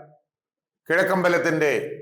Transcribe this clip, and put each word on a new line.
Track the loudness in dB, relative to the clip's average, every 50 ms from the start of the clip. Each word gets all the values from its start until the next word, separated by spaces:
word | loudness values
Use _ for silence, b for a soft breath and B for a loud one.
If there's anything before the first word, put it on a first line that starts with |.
| -20 -20 _ _ _ _ _ _ _ _ _ _ _ _ _ _ _ -2
കിഴക്കമ്പലത്തിൻ്റെ | 0 0 2 0 0 0 2 2 2 2 0 0 0 0 2 0 0 0 -4 -6 -10 -14